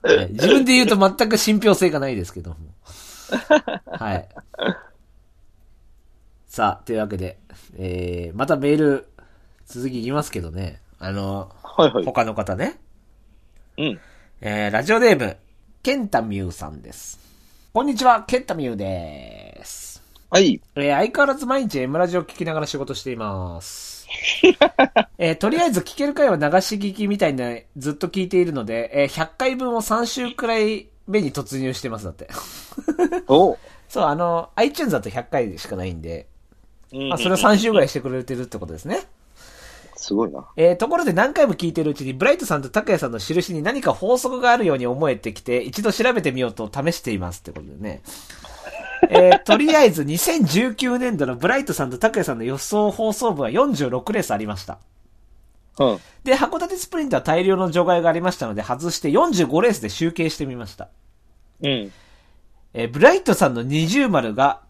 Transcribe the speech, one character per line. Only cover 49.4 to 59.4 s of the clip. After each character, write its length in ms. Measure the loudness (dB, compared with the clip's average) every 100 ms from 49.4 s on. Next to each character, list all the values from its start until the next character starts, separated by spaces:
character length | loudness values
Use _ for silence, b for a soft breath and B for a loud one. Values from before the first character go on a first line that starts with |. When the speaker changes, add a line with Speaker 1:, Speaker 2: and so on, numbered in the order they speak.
Speaker 1:
と 140 | 6 4
り 180 | 6 8
あ 60 |
え 80 | 6
ず 140 | 6
二 140 | -2 0
千 260 | 0 2
十 300 | 2 4 2
九 240 | -2 -2 -2
年 180 | -2 -2
度 100 | -2
の 100 | 0
ブ 120 | 0
ラ 100 | 0
イ 60 |
ト 80 | -2
さ 120 | -4
ん 60 | -4
と 80 | 0
拓 200 | 0 0
也 60 |
さ 100 | -4
ん 40 | -4
の 60 |
予 120 | -6 -6
想 340 | -2 0 0
放 220 | 0 -4
送 200 | 0 -2
部 100 | 0
は 80 | 0
四 240 | 2 2
十 160 | 0 -2
六 220 | -4 -2
レ 80 | -4
ー 20 |
ス 100 | -2
あ 40 | -4
り 100 | -4
ま 100 | -8
し 100 | -12
た。 120 | -16 _ _ _ _ _ -20 _ _ _ 0
Speaker 2:
う 60 |
ん。 140 | 0 0 b b
Speaker 1:
で、 140 | 0 2
函 240 | 2 -2
館 160 | -6 -6
ス 120 | -6
プ 100 | -6
リ 60 |
ン 40 | -2
ト 80 | -2
は 60 |
大 220 | 0 2
量 120 | 2 2
の 140 | 0
除 140 | 2
外 180 | 4 4
が 60 | 4
あ 40 |
り 80 | 2
ま 100 | -2
し 40 | -4
た 100 | -6
の 80 |
で、 80 | -6
外 280 | -6 -4 -4
し 100 | -4
て 100 | 0
四 220 | 2 2
十 140 | 2